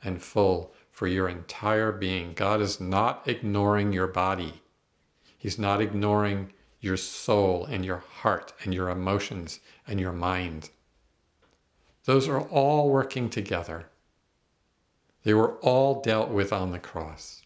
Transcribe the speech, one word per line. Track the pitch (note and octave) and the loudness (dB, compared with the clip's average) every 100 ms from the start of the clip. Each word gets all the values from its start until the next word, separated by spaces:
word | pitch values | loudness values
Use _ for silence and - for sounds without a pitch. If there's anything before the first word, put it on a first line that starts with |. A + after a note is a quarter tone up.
and | G2 F2+ | -8 -8
full | - - G2 F2+ F#2 - _ | -2 2 2 2 -4 -18 _
for | - F#2 | -6 -2
your | F#2+ F#2 | 0 -2
entire | F2 E2 - G#2 G#2+ A2 | -4 -12 -6 0 2 0
being. | G2 F#2+ F#2 E2+ | -2 -2 -2 -4
God | E2+ G2 G#2+ | -2 0 2
is | G2+ - | 0 -2
not | F2+ F#2+ A#2 C3+ - | -2 2 2 -2 -6
ignoring | A#2+ G#2+ G2+ G2+ G#2 G2+ | -4 -2 2 4 4 2
your | F#2 F#2 | 0 0
body. | F#2 F#2 F#2+ F2 - _ _ _ _ _ _ _ _ | 0 0 -2 -6 -10 _ _ _ _ _ _ _ _
He's | G#2 F#2 | -8 -2
not | G2+ G2+ | 0 2
ignoring | G#2+ G2+ G#2 G#2 G#2 G2 F#2+ - _ _ | 0 0 2 4 2 -2 -6 -14 _ _
your | G2 F#2+ | -4 -4
soul | - - - G#2 G2 F2 | -4 -8 2 4 4 0
and | F2+ A2 | -2 -6
your | F#2 F2+ - - | -4 -6 -10 -4
heart | A2+ F2+ - - | -2 -2 -6 -10
and | G2+ | -4
your | F#2 F#2 | -2 -2
emotions | F2+ F#2 G2 - F2+ E2 - - - - | -2 0 -2 -2 -8 -10 -14 -18 -20 -6
and | G2+ | -4
your | F#2 | -4
mind. | F2 F2 F#2 F2 D#2+ - _ _ _ _ _ _ _ _ _ _ _ _ _ | -2 -2 -2 -4 -10 -14 _ _ _ _ _ _ _ _ _ _ _ _ _
Those | - C3+ C#3+ | 2 2 2
are | C3+ | -2
all | - D3+ C#3 D3+ D3 | 0 2 4 4 4
working | C3+ C3 C3 A#2 | 2 2 -4 -4
together. | A#2 G2+ F2+ E2+ D#2+ - _ _ _ _ _ _ _ _ _ _ _ _ _ | -4 -4 -4 -4 -12 -14 _ _ _ _ _ _ _ _ _ _ _ _ _
They | A2 | 4
were | G#2+ A2+ - | 6 4 4
all | C3 B2+ C3+ C#3 | 4 6 4 2
dealt | A#2 A2 A2 | 2 2 2
with | G#2 G2 | 0 0
on | G2+ F#2 | 0 -2
the | F2 | -6
cross. | - E2+ D#2 D#2 - - | -8 -8 -8 -12 -18 -20